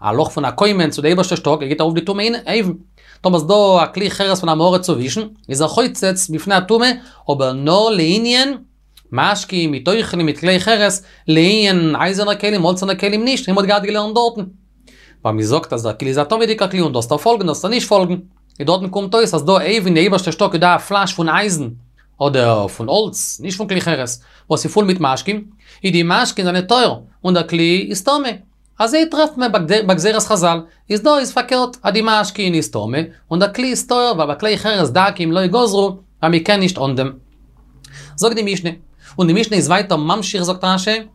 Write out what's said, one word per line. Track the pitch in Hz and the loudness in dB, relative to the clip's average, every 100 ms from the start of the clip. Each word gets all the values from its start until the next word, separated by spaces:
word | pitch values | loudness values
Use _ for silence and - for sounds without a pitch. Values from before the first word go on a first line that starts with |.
א | 104 | -2
לוך | 117 156 | 0 -2
פון | - | -2
דער | 135 | -4
קוימען | 123 208 196 156 | 0 2 2 0
צו | - | 0
דער | 143 | 0
אויבערשטער | 185 185 175 | 0 0 -2
שטאק, | 147 151 | 0 -2
ער | 135 | 0
גייט | 147 | -2
אויף | 160 | 0
די | 165 | 0
טומאה | 190 202 220 | -2 -2 -2
אין, | 233 160 | -4 -4
אייבן. | 214 185 175 - _ - - | -2 -2 -4 -10 _ -20 -4
דא | 185 | 0
מען | 175 156 | 0 4
דא | 208 202 185 | 4 6 4
א | 160 | 2
כלי | 196 196 | 0 -4
חרס | - 196 185 | -2 0 0
פון | 170 | 0
דער | 160 | 2
מארע | 175 185 | 4 2
צו | 185 | 2
ווישן, | 135 127 208 220 - - | -2 -2 -4 -8 -12 -8
איז | 135 | -2
ער | 156 | 0
חוצץ | 220 247 254 190 190 - | 2 0 0 -2 -2 -4
בפני | 156 190 | -4 0
דער | 190 | 0
טומאה, | 185 226 247 254 - - - | 2 2 2 -2 -8 -10 -4
אבער | 143 131 | -2 -2
נאר | 131 143 185 226 | -2 2 4 4
לענין, | 202 160 202 233 247 269 269 - _ _ _ _ | 2 2 2 2 2 0 -4 -12 _ _ _ _
משקים | 120 165 202 - 180 160 | -2 0 0 -4 -2 -2
מיט | 139 135 | -2 0
טויכן, | 220 - 175 | 0 -2 -2
מיט | 156 147 | -2 0
כלי | 170 185 | 0 2
חרס, | 190 220 202 196 - - - | 2 2 2 -2 -8 -8 0
לענין | 160 170 214 202 185 160 131 | 4 4 4 4 2 2 0
אייזערנע | 170 196 208 202 | 0 0 -2 -2
כלים, | 202 208 170 | 0 0 0
האלצערנע | 185 196 196 | 0 -2 -2
כלים | 202 214 240 | -2 0 0
נישט, | 254 220 | -2 0
ער | 196 | 0
האט | 196 | 2
גראד | 202 202 | 0 0
געלערנט | 208 208 220 | -2 -2 0
דארטן. | 233 233 196 - _ _ - - - _ | 0 -2 -8 -14 _ _ -20 -20 -20 _
ווען | 113 107 | -4 -2
מען | 107 | 0
זאגט, | 147 - | -2 -2
אז | 120 | -4
דער | 113 | -4
כלי | - 135 | -4 -4
איז | 135 | -2
א | |
טמא, | 147 220 226 | 0 0 0
דער | 220 190 | 0 -2
כלי, | 185 | 0
און | 156 | -2
דאס | 123 117 | -2 -2
דארף | 147 | 0
פאלגן, | 226 233 180 | 2 2 0
דאס | - | -4
דארף | 190 | -2
נישט | 240 - | -4 2
פאלגן. | 202 175 175 - _ _ - | 2 2 -2 -8 _ _ -6
דארט | 143 185 190 | -2 -2 -2
קומט | 202 196 226 | -6 -2 0
אויס, | 220 | 2
אז | 160 143 | 0 2
דא | 190 | 2
אייבן | 175 226 185 | 2 0 2
אין | |
דער | 160 | 2
אויבערשטער | 190 190 180 | 4 2 -2
שטאק, | 156 196 175 | -2 0 2
דא | 180 175 | 2 2
א | |
פלאש | - 202 190 | 0 -2 -2
פון | - 165 | -2 0
אייזן, | 170 208 165 120 120 - _ _ - | 0 0 -2 -6 -12 -20 _ _ -4
אדער | 139 135 117 110 98 | -2 2 2 2 0
פון | - 113 | -6 -2
האלץ, | 185 214 - - - | 0 -2 -4 -8 -8
נישט | 165 190 | -10 -8
פון | 196 | -4
כלי | 185 | -4
חרס, | 170 147 123 - - - - | -2 -2 -4 -10 -14 -20 -4
וואס | - | -4
זיי | 156 | 0
פול | 214 202 | 0 2
מיט | 185 | 2
משקים, | 143 131 - 214 214 - _ - | 0 0 -4 -8 -10 -20 _ -6
אין | 196 | 0
די | 175 170 | 2 2
משקים | 202 240 - 180 | 2 0 -2 -2
זיינען | 180 | -2
טויער, | 180 247 220 120 - _ | 2 2 2 -2 -10 _
און | 180 | 0
דער | 175 165 | 0 0
כלי | 170 165 185 202 | 0 2 2 0
איז | 202 | -4
טמא. | - 294 269 202 - _ _ - | 0 0 -2 -8 -14 _ _ -4
אז | 226 | 0
זיי | 311 320 | 2 2
טרעפט | 302 302 262 | 2 0 0
מען | 247 208 160 | 0 0 2
ביי | 214 196 175 | 0 2 2
גזירת | 190 214 | 2 0
חז"ל, | 208 208 170 165 160 _ - | 0 2 2 0 -4 _ -6
איז | 208 | 0
דא, | 233 294 | 2 2
איז | 247 | 0
פארקערט, | 262 247 254 254 - | -4 -2 0 -2 -4
אז | 196 | -2
די | 208 | 0
משקים | 220 214 208 - 185 | 2 0 0 -2 -2
איז | 165 151 | 0 -2
טמא, | 113 107 135 165 - _ | -4 -4 -4 -6 -10 _
און | 165 | 0
דער | 202 | 0
כלי | 202 254 | 0 -2
איז | 247 - | -4 -2
טויער, | 247 240 | 0 2
ווייל | 175 147 | 0 -2
ביי | 143 | -2
כלי | 214 208 | -2 -2
חרס | 214 208 147 | 0 0 2
דקים | 151 196 - 165 | 2 2 2 -2
לא | 175 | 0
יגזרו, | 185 226 233 240 302 190 - _ | 2 2 2 2 0 -2 -14 _
ווייל | 160 | 0
מיר | 170 | 2
קענען | 165 202 | 2 2
נישט | 185 - | 2 0
אן | 135 131 | -2 -2
דעם. | 131 - - _ - _ _ - - - - - | -4 -6 -20 _ -20 _ _ -20 -20 -20 -16 -4
זאגט | 233 226 | -2 0
די | 202 | -2
משנה, | 185 170 165 - - - - | -4 -6 -8 -14 -20 -12 -2
און | 175 | 2
די | |
משנה | 175 220 202 | 2 0 -2
איז | 139 | 0
ווייטער | 185 190 165 | 0 0 -2
ממשיך, | 151 208 - 196 | 0 -2 -4 -4
זאגט | 175 185 | -4 -2
רש"י, | 185 190 208 220 220 | -2 0 -2 -4 -6